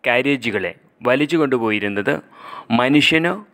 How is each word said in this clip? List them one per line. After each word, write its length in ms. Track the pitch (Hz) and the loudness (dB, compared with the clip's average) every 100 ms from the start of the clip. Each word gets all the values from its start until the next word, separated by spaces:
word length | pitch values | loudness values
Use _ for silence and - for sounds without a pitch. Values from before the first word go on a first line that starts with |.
| 131 | 0
കാരേജുകളെ 640 | 123 135 139 117 101 87 - _ _ 123 | 0 0 -2 -2 -4 -4 -8 _ _ 0
വലിച്ചു 300 | 131 151 165 | 0 2 0
കൊണ്ടുപോയിരുന്നത് 760 | 143 127 113 107 101 101 101 151 - - - - - | 0 0 0 0 -2 -2 -2 -4 -8 -20 -18 -18 -2
മനുഷ്യനോ 640 | 113 127 147 143 160 170 190 214 | 0 4 2 4 2 0 -4 -12